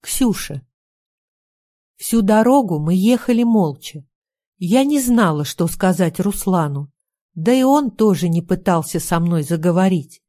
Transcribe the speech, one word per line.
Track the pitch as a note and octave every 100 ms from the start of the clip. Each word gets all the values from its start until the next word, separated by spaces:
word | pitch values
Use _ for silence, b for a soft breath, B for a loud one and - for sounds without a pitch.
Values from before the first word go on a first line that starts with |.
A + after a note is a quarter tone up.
Ксюша. | - - B3 G3+ - D3 - _ _ _ _ _ _ _ _ _ _ _ _ _
Всю | - A3+
дорогу | G3 G#3+ A3+ C#4 A#3 D#3
мы | D3+
ехали | F#3 G3+ B3 - A#3
молча. | A#3+ A3 E3+ C#3 - D3+ C3+ _ _ _ _ _
Я | F3+ A#3
не | C4+ D4
знала, | B3 A#3 G3+ D3+
что | D3 - E3
сказать | - F#3+ F3 F3 E3
Руслану. | G3 G3 - F#3 D3+ C#3+ C#3+ _ _ _ _
Да | - E3
и | C4
он | C4 C#4+ C#4
тоже | - G#3+ F3 F3
не | E3
пытался | E3+ F#3 F#3+ F3 D#3+ E3
со | - E3+
мной | E3+ E3+
заговорить. | C#3+ E3+ E3 E3+ F#3+ F3+ - -